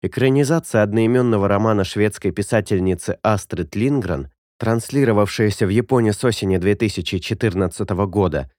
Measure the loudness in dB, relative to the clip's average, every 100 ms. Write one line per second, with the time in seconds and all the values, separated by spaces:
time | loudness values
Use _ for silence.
0 | -6 0 2 2 2 0 0 0 2 2
1 | 2 2 2 2 2 2 2 0 0 0
2 | -2 0 -6 -4 0 0 0 0 0 -2
3 | -4 -4 0 -2 -4 -8 -6 -2 -2 -2
4 | -2 -6 -8 _ _ _ -2 -2 0 0
5 | 2 4 2 2 0 0 0 0 2 2
6 | 2 2 0 0 0 0 2 2 0 -2
7 | -6 -6 -4 -2 -2 0 -2 -4 -4 -2
8 | 0 2 0 0 -6